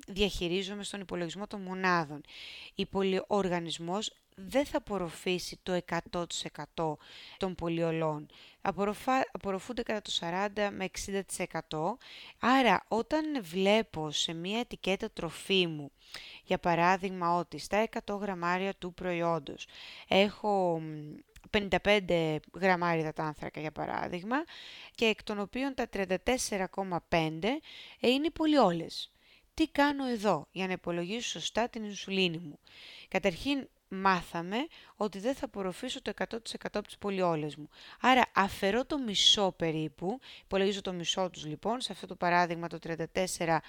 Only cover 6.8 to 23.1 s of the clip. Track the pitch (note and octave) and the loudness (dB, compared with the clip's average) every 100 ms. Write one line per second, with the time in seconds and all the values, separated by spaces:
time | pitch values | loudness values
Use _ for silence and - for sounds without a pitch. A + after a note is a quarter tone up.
6.8 | E3 D3+ - - - - F#3+ F3 E3+ E3 | -2 -2 -10 -20 -20 -6 -4 -2 -2 0
7.8 | E3 D#3+ D#3+ D3+ D3+ - - _ - F3 | 0 2 0 0 -6 -18 -20 _ -4 0
8.8 | G3+ G3+ - C4 - - G3 F#3+ - A#3+ | 0 0 0 2 2 -2 -4 -4 -4 -6
9.8 | A#3 G#3+ - - E3+ F3+ G#3 G3+ G3+ G3+ | -4 -4 -2 -4 -2 -2 -2 0 -2 -2
10.8 | F#3 - - G3 F#3 - F3+ D#3+ - D#3 | -6 -6 -4 -4 -4 -4 -4 -4 -6 -2
11.8 | E3 B3 - - - - A3 C4+ A#3+ F#3 | -2 -2 -10 -18 -18 -2 4 6 6 4
12.8 | - G#3+ - D#4 D#4 C#4 E3+ F3+ F#3+ A3 | 2 -2 0 0 0 -4 -2 2 6 6
13.8 | A3 D#3+ D#3 D3 - E3 F3 A3 B3 - | 4 -4 -4 -2 -2 -2 -4 -4 -4 -4
14.8 | - G3 A3 - E3+ - - F#3+ F3 D#3 | -2 0 -2 -6 -6 -8 0 2 2 0
15.8 | C#3+ - - - - - - F#3 F#3 E3 | -10 -14 -18 -16 -16 -20 -2 0 4 6
16.8 | F3 F#3+ F#3+ F#3 E3+ F3 E3 D3 - G3+ | 6 6 2 -2 2 2 0 -8 -2 0
17.8 | A3+ A3+ - G3+ G#3 F3+ E3+ F#3 G3 F#3+ | 0 -2 -6 -4 -4 -2 0 0 0 -4
18.8 | F3+ F3 F3+ F3 E3+ E3 C#3 - - - | -8 -6 -4 0 2 0 -2 -12 -14 -16
19.8 | - - - F#3+ G3+ - G#3+ G3+ F3+ E3 | -18 -18 0 4 4 2 0 2 2 0
20.8 | D#3 D3+ D3+ D3+ - - - G#3+ G3 F3 | -4 -8 -10 -14 -18 -20 -2 -2 2 2
21.8 | G3+ G#3 F3+ E3+ D#3+ D3+ - F3 F#3 F3+ | 4 4 4 2 2 0 -4 0 2 4
22.8 | F3 E3 D#3 | 4 2 0